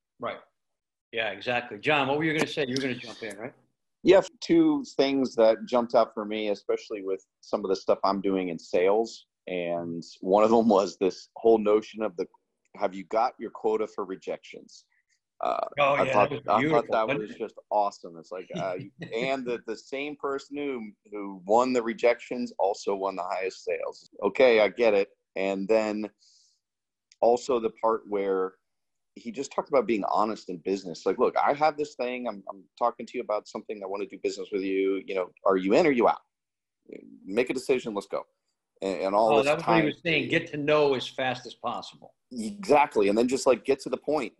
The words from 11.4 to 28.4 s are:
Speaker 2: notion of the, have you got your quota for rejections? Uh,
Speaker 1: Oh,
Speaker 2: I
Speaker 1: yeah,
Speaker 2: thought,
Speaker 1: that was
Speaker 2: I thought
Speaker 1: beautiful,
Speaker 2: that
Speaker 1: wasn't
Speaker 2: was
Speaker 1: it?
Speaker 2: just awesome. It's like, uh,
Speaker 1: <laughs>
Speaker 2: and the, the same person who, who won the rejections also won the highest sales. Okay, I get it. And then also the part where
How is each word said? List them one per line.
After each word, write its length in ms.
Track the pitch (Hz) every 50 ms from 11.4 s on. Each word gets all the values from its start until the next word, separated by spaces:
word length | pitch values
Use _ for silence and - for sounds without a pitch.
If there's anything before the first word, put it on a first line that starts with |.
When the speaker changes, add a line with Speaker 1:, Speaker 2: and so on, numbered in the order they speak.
| - 113 113 110
Speaker 2:
notion 440 | 104 104 104 107 - - - 107 110
of 140 | 104 87
the, 100 | 98 90 - _ _ _ _ _ _ _ _ -
have 180 | 98 101 98 92
you 120 | 98 90
got 280 | - 107 110 120 127 - -
your 120 | 117 101
quota 360 | - - - 110 110 107 107
for 160 | 101 - - 101
rejections? 800 | 92 95 87 - 92 80 - - - - - - - - - _ _ _ _ _ _ _ _ _ _ _ -
Uh, 260 | - 62 55 - - - - 143
Speaker 1:
Oh, 160 | 147 139 143
Speaker 2:
I 80 | 139 -
Speaker 1:
yeah, 80 | - -
Speaker 2:
thought, 160 | 104 - -
Speaker 1:
that 20 |
was 100 | 139 - -
Speaker 2:
I 140 | - - - 139
thought 220 | 156 156 - 113
Speaker 1:
beautiful, 60 | 110
Speaker 2:
that 160 | 117 113 110
Speaker 1:
wasn't 160 | 117 139 107 107
Speaker 2:
was 120 | 101 -
Speaker 1:
it? 20 |
Speaker 2:
just 180 | - 113 101 - - - -
awesome. 480 | 101 104 101 101 - - - 90 82
It's 140 | 82 82 -
like, 180 | 90 92 90 - - -
uh, 160 | 98 95 90 92 - 98 _ -
Speaker 1:
<laughs> 120 | 165 - -
Speaker 2:
and 300 | 113 127 135 135 135 123
the, 140 | 123 120 110 -
the 100 | 117 107
same 380 | - - - 139 135 143 147 147
person 420 | - - 139 135 139 - - 143
who, 340 | 143 147 143 131 120 110 104 98 _ _ 104
who 300 | 104 104 101 98 98 92 87
won 280 | 98 107 117 127 127 127
the 100 | 123 110
rejections 720 | 117 110 - - 120 120 - - - 127 123 123 117 -
also 380 | - 90 98 107 - - 104 101
won 200 | 95 95 98 95
the 80 | 90 90
highest 400 | 92 95 92 95 92 - - -
sales. 460 | - 85 80 - - - - - _ _ - -
Okay, 380 | 101 - - 131 123 113 107
I 80 | 104 98
get 240 | 90 117 120 113 104
it. 140 | 98 101 - _ _ _ _ -
And 320 | 95 95 98 98 98 98
then 420 | 95 110 110 110 107 104 107 107 101 _ _ _ _ _ _ _ _ _ _ _ _ _ _ _ _ _ _ _ _ _ -
also 380 | 104 117 120 120 - - 127 117
the 120 | 110 110 - -
part 220 | - 113 113 107 -
where 460 | 101 104 101 98 98 95 95